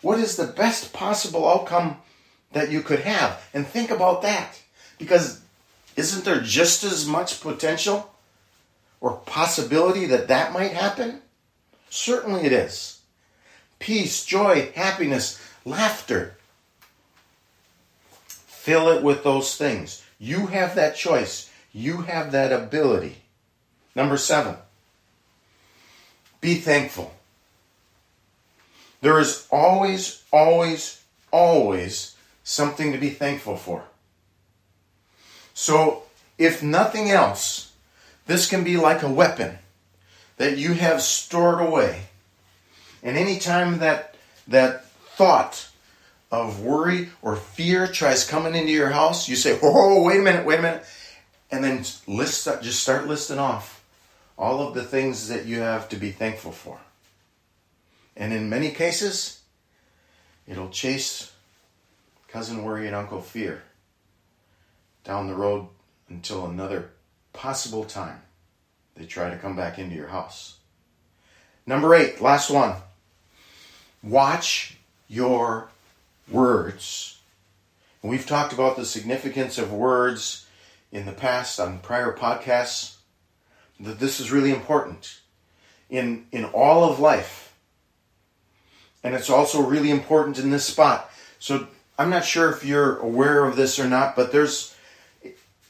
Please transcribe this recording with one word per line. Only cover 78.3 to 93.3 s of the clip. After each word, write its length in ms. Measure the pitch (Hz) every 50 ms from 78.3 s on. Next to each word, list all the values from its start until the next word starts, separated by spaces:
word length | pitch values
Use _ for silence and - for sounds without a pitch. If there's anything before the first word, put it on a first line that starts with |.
| 147 143 147 143
about 240 | 127 120 131 131 131
the 80 | 127 120
significance 720 | - - 110 104 113 127 135 - 135 - 135 131 123 - 123
of 140 | 107 98
words 760 | 104 104 120 127 127 123 123 123 120 113 - - - - - _ _ _ _ _ _ _ _ _
in 140 | - 101 98
the 60 | 98
past 460 | 90 - - - - - - - - -
on 200 | 90 92 92 90
prior 340 | - - 120 123 120 117
podcasts, 840 | 113 - 120 117 123 - - 127 123 123 123 120 - - - - - _ _ _ _ _ _ _ _ _ _ _ _ _ _ _ _ -
that 180 | 101 107 110 107
this 220 | 131 135 - -
is 100 | 127 113
really 220 | 135 143 135 139
important 680 | 131 120 - - 151 143 - - - - - - - - _ _ _ _ _ _ _ _ _ _ _ _ _ -
in, 380 | 127 127 123 120 117 113 - _
in 140 | - 120 107
all 400 | - - 110 135 147 160 170 170
of 160 | 160 135 131
life. 540 | 143 151 127 92 92 - - - - - _ _ _ _ _ _ _ _ _ _ _ _ _ _ _ _ _ _ _ _ _ _ _ _ _ _ _ _ _ _
And 120 | - 123 127
it's 160 | 127 - -
also 320 | 131 135 143 - - 147
really 280 | 139 127 143 151 143 147
important 480 | 147 139 - - 156 156 147 143 139 131
in 120 | 131 139
this 160 | 139 143 139
spot. 440 | - - - 151 143 - - - - - - - - - -
So 280 | - - 139 127 - - - _ _ _ _ -
I'm 120 | 147 170
not 140 | 185 175 170
sure 260 | - - 165 165 160
if 140 | 143 - 139
you're 340 | 139 143 147 143 135 - -
aware 460 | 117 113 113 123 135 147